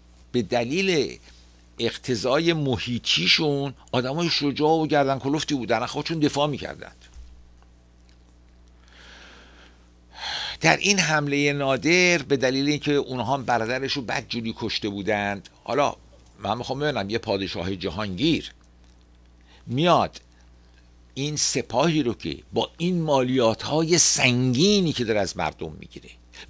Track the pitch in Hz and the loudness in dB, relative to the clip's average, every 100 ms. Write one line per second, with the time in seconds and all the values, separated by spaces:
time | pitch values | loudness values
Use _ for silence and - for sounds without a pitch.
0 | - - - 123 98 120 120 170 190 165 | -20 -20 -4 -4 0 -2 0 0 2 2
1 | 101 60 - - - - - - 117 - | 0 -6 -20 -20 -20 -20 -18 -4 -4 -4
2 | - 117 120 143 170 165 139 110 120 120 | -4 -2 0 2 2 0 0 -2 -2 -4
3 | - 151 175 - 156 143 139 - - 123 | -2 0 2 2 2 0 -4 -8 -4 -2
4 | 127 151 170 - 143 127 151 160 156 147 | -2 -2 -2 0 0 2 2 2 4 2
5 | 135 135 135 147 - 143 110 113 120 147 | 2 0 -2 -2 -2 -4 0 0 0 -6
6 | - 165 147 143 147 135 76 76 - - | -4 0 2 2 0 -2 -8 -12 -16 -20
7 | - - - - - - - - _ _ | -20 -20 -20 -20 -20 -20 -20 -20 _ _
8 | - - _ _ - - - - - - | -20 -20 _ _ -20 -20 -20 -20 -20 -20
9 | - - - - - - - - _ _ | -20 -20 -20 -20 -20 -20 -20 -20 _ _
10 | _ - - - - - 160 151 196 202 | _ -12 -8 -8 -8 2 4 4 4 2
11 | 156 156 143 143 143 143 135 135 143 180 | 2 0 2 2 2 2 0 2 4 4
12 | 180 170 127 139 127 135 143 147 147 143 | 6 4 2 2 2 2 0 0 0 0
13 | 120 127 110 139 117 117 110 127 135 143 | 0 -4 -2 -2 0 0 0 -2 -4 -4
14 | 113 131 113 120 113 110 110 - 104 101 | -4 -6 -6 -6 -6 -6 -6 -4 -4 -4
15 | 98 104 101 101 - - - 123 135 - | -2 0 -2 -4 -10 -14 -4 0 0 -2
16 | - - - - 101 117 120 135 147 123 | -14 -20 -20 -8 -6 -4 -6 -4 -2 -2
17 | 98 110 - 101 95 101 87 95 90 85 | -4 -4 -2 -2 -2 -4 -6 -4 -6 -6
18 | 107 90 151 123 - - _ _ - _ | -6 -2 0 0 -4 -18 _ _ -20 _
19 | _ _ _ _ - - - 123 175 147 | _ _ _ _ -20 -20 -6 0 4 4
20 | 90 - - - - - _ _ _ - | 2 -4 -20 -20 -20 -20 _ _ _ -20
21 | - - 147 147 - 139 - 120 165 156 | -14 -6 -4 -2 0 -2 -2 0 2 2
22 | 120 104 - 69 - 113 - - 170 180 | 0 -2 -6 -8 -6 -4 -4 -4 -2 0
23 | 156 135 127 131 113 107 - 147 165 170 | 2 2 2 4 2 2 -2 0 4 4
24 | - - 131 123 127 123 196 208 170 131 | 4 4 2 4 2 4 4 4 2 0
25 | 110 104 95 90 80 - 80 78 - - | 0 0 -2 -2 -4 -6 -12 -12 -18 -20
26 | - - - - | -20 -20 -20 -20